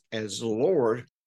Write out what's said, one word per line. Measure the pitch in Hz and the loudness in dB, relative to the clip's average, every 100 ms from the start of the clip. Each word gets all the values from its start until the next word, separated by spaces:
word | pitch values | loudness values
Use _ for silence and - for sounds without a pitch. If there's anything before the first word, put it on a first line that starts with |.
| - | -8
as | 113 107 101 | -8 -6 -4
Lord. | 117 107 156 175 117 120 127 _ | -2 0 2 4 2 0 -6 _